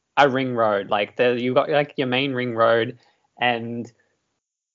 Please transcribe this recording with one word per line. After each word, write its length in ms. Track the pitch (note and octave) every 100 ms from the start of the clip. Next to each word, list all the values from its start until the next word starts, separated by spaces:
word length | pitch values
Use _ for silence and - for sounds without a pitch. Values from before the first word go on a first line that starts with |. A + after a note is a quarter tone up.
| _ -
a 120 | C#3+
ring 260 | B2+ C3 A#2+
road. 340 | A2 G2+ G2+
Like, 260 | G#2 G#2 -
the, 180 | B2 B2
you've 140 | B2 B2+
got, 140 | C#3
like, 240 | D3 D3 -
your 100 | B2+
main 260 | B2 C#3
ring 200 | B2 B2 A2+
road, 440 | A2+ A#2 A#2 B2 _ _ _ -
and 540 | B2 A#2 A#2 A#2+ A#2+ - _ _ _ _ _ _ _